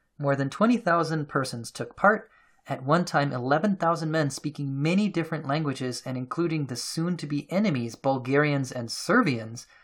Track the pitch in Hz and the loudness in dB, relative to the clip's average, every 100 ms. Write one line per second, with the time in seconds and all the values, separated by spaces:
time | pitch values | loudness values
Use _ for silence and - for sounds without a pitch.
0 | _ - 139 139 139 - 220 247 180 170 | _ -4 -2 0 -2 2 2 4 2 2
1 | 160 160 147 143 127 120 113 - 113 - | 2 -2 -2 -2 -2 -6 -10 -8 -10 4
2 | 196 214 - _ _ _ - 135 131 165 | 4 4 -4 _ _ _ -10 -6 2 2
3 | - 147 143 127 123 151 202 190 165 165 | 2 0 0 0 2 2 2 2 0 0
4 | 160 160 143 - 151 147 139 135 151 185 | 0 0 0 -2 -8 -6 -4 0 2 2
5 | 208 170 165 151 135 151 147 131 127 120 | 2 0 -2 -4 -2 0 0 -2 -4 -6
6 | 131 127 127 - 170 160 131 123 - - | -6 -6 -4 -2 0 0 -2 -4 -6 -2
7 | 170 170 147 143 - 180 214 135 113 - | -2 -2 -4 -6 -2 0 2 0 -4 -2
8 | 135 135 123 139 147 139 127 123 113 - | 0 0 2 2 4 2 -2 -6 -6 -6
9 | - 220 196 117 110 117 - - | 2 4 4 0 -4 -12 -16 -20